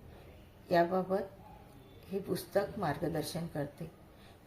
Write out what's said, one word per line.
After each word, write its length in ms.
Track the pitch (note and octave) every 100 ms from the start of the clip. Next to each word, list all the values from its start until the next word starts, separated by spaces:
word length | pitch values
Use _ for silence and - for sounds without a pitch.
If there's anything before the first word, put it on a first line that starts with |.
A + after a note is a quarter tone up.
| - - - - - - -
याबाबत 500 | F3 E3+ F#3 F3+ G3 D4 - - - - - - - -
हे 80 | G3
पुस्तक 600 | F#3 F3 - G3 - -
मार्गदर्शन 680 | E3 C#3+ D3+ E3 - E3 E3
करते. 440 | D#3 C#3+ - E3 - - - - -